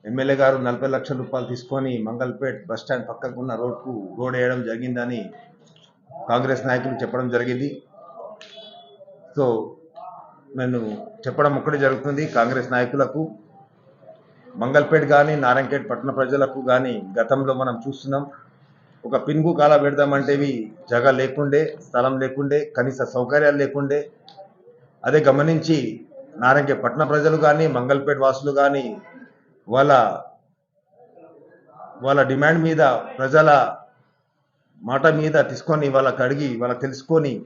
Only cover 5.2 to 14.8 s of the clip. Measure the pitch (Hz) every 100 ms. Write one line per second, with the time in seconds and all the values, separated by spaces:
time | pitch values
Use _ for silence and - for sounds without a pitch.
5.2 | 95 - - _ _ _ _ _ _ -
6.2 | - 120 131 127 131 127 127 123 117 123
7.2 | 127 120 120 127 143 - _ - - -
8.2 | - - - - - - - _ - -
9.2 | - 147 131 113 107 - - - - -
10.2 | - _ _ 127 127 123 110 104 - -
11.2 | 135 135 147 135 151 147 135 131 143 143
12.2 | 156 123 117 131 123 123 123 139 131 151
13.2 | 160 - _ - - _ _ _ - -
14.2 | _ _ - - 120 147